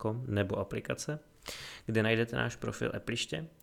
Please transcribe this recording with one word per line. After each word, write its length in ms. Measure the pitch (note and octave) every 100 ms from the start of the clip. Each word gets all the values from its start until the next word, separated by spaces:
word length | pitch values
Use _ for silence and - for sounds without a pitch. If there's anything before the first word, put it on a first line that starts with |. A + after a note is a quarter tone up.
com 220 | A2+ A2+ B2+
nebo 320 | G2+ G2+ G2+
aplikace, 600 | F#2+ - - B2 - D3+ - _ - - - - -
kde 160 | A2
najdete 340 | A2 A2+ A#2 B2
náš 200 | A#2+ -
profil 360 | A#2 - A#2 A2+
Appliště 500 | - A#2 - D#3 D#3+ -